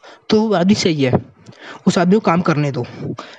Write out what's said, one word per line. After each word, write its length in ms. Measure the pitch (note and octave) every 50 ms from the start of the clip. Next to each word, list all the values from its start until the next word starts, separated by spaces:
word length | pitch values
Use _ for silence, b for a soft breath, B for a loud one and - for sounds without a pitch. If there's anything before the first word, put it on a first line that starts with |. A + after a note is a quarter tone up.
| B B B B B -
तो 120 | - G#3+
वो 120 | G#3+ A3+ G3+
आदमी 200 | E3+ F3 F#3+ G#3
सही 300 | - - F#3+ D#3+ D3 C3+
है, 100 | B2+ A#2+ - - - - _ - B B B B B B B B -
उस 100 | - G3
आदमी 160 | E3+ F3+ F#3+
को 60 | A3
काम 220 | G#3+ G3+ E3 F3
करने 300 | F3+ - D#3+ C#3+ D3 C#3+
दो। 140 | B2+ B2+ A#2+ - - - - - - B B B B